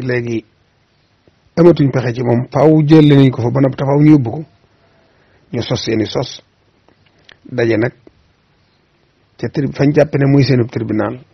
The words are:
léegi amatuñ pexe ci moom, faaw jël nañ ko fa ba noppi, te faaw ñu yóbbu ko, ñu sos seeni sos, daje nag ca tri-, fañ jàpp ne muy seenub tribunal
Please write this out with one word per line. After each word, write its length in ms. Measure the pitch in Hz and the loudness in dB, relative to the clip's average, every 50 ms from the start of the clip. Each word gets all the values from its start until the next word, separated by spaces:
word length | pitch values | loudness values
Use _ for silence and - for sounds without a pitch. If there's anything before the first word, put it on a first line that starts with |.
| 127 127 | -8 -6
léegi 360 | 123 123 120 117 117 110 107 _ _ _ _ _ _ _ _ _ _ _ _ _ _ _ _ _ _ _ _ _ - | -6 -6 -6 -6 -8 -8 -10 _ _ _ _ _ _ _ _ _ _ _ _ _ _ _ _ _ _ _ _ _ -2
amatuñ 340 | - 165 175 165 - 147 135 | 2 4 4 4 4 0 -2
pexe 240 | - 135 117 127 117 | -2 -2 -4 -4 -6
ci 80 | 123 127 | -6 -4
moom, 260 | 120 120 117 127 - | -2 -2 -2 -2 -4
faaw 320 | - 139 135 156 156 156 156 | -2 0 2 4 4 2 2
jël 200 | 147 160 160 151 147 | 4 4 6 6 6
nañ 220 | 143 139 139 131 | 6 6 4 4
ko 120 | 127 - 110 | 2 0 -4
fa 80 | 120 | -4
ba 100 | 123 135 | -2 0
noppi, 160 | 139 135 127 | -2 -2 -2
te 80 | - - | -4 -4
faaw 160 | 135 143 147 | -2 0 2
ñu 100 | 147 151 156 | 4 6 4
yóbbu 180 | 147 123 113 | 4 2 -2
ko, 140 | 110 156 160 _ _ _ _ _ _ _ _ _ _ _ _ _ _ _ _ _ _ _ _ _ - | -8 -10 -14 _ _ _ _ _ _ _ _ _ _ _ _ _ _ _ _ _ _ _ _ _ -8
ñu 100 | 120 110 | -8 -6
sos 200 | - 135 - - | -4 -6 -6 -4
seeni 220 | - 113 110 104 | -4 -2 -2 -2
sos, 360 | 101 - 131 135 - - - _ _ _ _ _ _ _ _ _ _ _ _ _ _ _ _ _ _ - _ _ | -4 -4 -8 -8 -8 -12 -20 _ _ _ _ _ _ _ _ _ _ _ _ _ _ _ _ _ _ -20 _ _
daje 320 | - - 123 120 113 113 | -12 -6 -4 -2 0 0
nag 160 | 104 113 131 - _ _ - _ _ _ _ _ _ _ _ _ _ _ _ _ _ _ _ _ _ _ _ _ _ _ _ _ - | 0 -2 -4 -6 _ _ -20 _ _ _ _ _ _ _ _ _ _ _ _ _ _ _ _ _ _ _ _ _ _ _ _ _ -12
ca 100 | - 117 | -12 -10
tri-, 240 | - - 139 135 139 | -6 -6 -6 -6 -4
fañ 200 | - 147 143 147 | -2 -2 0 2
jàpp 200 | 151 143 156 - | 0 0 0 0
ne 100 | 139 139 | -2 0
muy 180 | 139 139 143 135 | 2 2 2 2
seenub 260 | 120 135 123 120 123 | 2 2 0 -2 -2
tribunal 480 | - 120 113 107 107 107 104 104 123 127 135 _ | -4 -8 -6 -4 -4 -4 -4 -4 -6 -10 -16 _